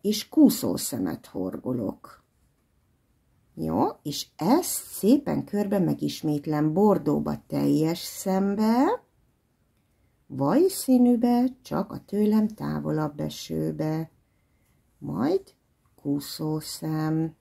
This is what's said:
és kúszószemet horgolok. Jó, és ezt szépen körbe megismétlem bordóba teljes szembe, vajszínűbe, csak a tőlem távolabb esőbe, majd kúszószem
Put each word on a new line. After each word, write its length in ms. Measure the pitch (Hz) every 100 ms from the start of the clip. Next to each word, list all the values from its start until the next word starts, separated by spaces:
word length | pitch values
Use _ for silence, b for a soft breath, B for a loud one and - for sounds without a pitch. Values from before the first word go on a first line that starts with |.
és 260 | 202 208 -
kúszószemet 960 | 311 294 - 101 90 - 123 90 - -
horgolok. 960 | 98 92 - - 127 104 - - - _ _ _ _ _ _ _ _ _ _ _ _ _
Jó, 320 | - 78 85 370 -
és 240 | 151 143 - -
ezt 480 | 160 311 - -
szépen 600 | - - 196 285 - 147
körbe 340 | 139 202 202 202
megismétlem 960 | 165 143 147 - 156 147 151 151 156
bordóba 680 | 160 208 175 151 147 147 143 _
teljes 520 | 147 143 143 156 175
szembe, 1040 | - - 196 190 196 202 220 240 311 480 _ _ _ _ _ _ _ _ _ _ _ _ _
vajszínűbe, 1200 | 135 139 233 370 - - 254 247 240 240 240 254 262
csak 300 | - 156 196
a 120 | - -
tőlem 420 | 202 214 220 214
távolabb 720 | 220 147 151 147 156 151 151
esőbe, 920 | 151 - - 160 156 156 156 156 160 _ _ _ _ _ _ _ _ _
majd 420 | 143 151 262 381 - _ _ _ _ _
kúszószem 1300 | 143 143 - - 156 156 - - 160 156 156 160 160 160